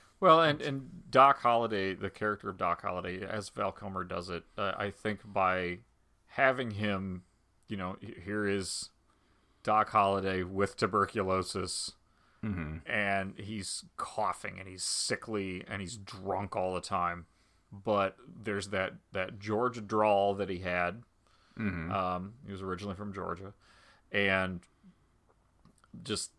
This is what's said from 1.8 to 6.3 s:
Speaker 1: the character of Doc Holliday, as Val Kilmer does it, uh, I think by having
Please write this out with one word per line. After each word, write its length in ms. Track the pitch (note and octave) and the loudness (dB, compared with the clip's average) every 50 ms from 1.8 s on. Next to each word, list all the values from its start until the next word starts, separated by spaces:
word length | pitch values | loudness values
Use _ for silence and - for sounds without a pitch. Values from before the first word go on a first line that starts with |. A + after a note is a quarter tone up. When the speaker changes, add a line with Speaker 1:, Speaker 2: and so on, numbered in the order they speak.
| F#2+ F#2+ F#2 | 0 0 -2
Speaker 1:
the 160 | - G2 F#2+ | -2 -4 -6
character 380 | - - G#2+ G#2+ G#2 - - G2 | -4 -2 -2 -2 -2 -2 -4 -8
of 100 | F#2+ F#2 | -4 -2
Doc 240 | F#2+ E2+ F2 - | 0 0 0 0
Holliday, 440 | - G2 F2+ F2+ F2+ F2+ F2+ F#2 F#2+ | -2 -4 -4 -4 -4 -6 -6 -6 -6
as 220 | F#2 G#2 G#2+ G2 - | -6 -6 -6 -6 -6
Val 240 | - A2 G#2 F#2+ | -6 -4 -4 -4
Kilmer 320 | - - G#2 G2+ F#2+ F#2 F2+ | -4 -6 -8 -8 -6 -6 -6
does 260 | F2+ F2+ F2 F2 F#2 | -4 -6 -6 -6 -6
it, 140 | F2 E2+ - _ - | -6 -8 -8 _ -6
uh, 180 | - G2+ F#2+ - | -4 -2 -2 -2
I 140 | - G#2 G2+ | -2 -4 -4
think 300 | G2 - - G#2+ G#2 - - | -6 -4 -4 -4 -4 -4 -6
by 560 | G#2+ G2 G2+ F#2+ F#2 F#2 F#2 F2+ F2 F2 G#2+ - _ _ _ _ _ _ _ _ | -4 0 2 4 4 4 2 0 -2 -4 -6 -10 _ _ _ _ _ _ _ _
having 420 | _ | _